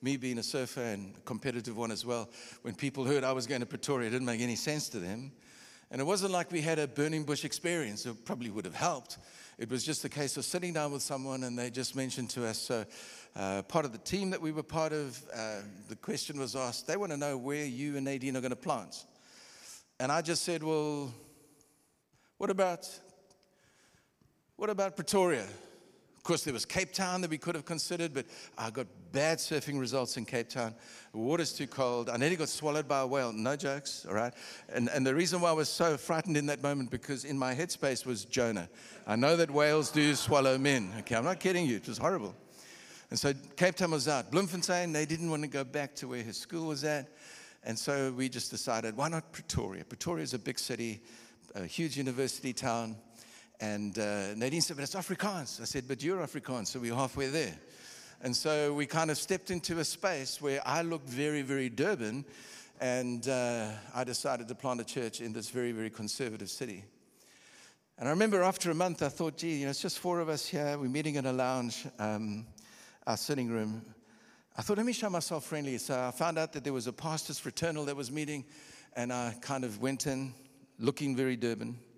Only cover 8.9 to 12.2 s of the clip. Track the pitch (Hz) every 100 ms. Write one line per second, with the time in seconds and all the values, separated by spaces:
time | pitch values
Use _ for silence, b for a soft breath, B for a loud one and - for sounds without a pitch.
8.9 | 151 - - B B B B 113 123 117
9.9 | 151 143 147 143 - 127 180 180 160 147
10.9 | 143 - 139 135 131 127 123 123 120 123
11.9 | 135 131 120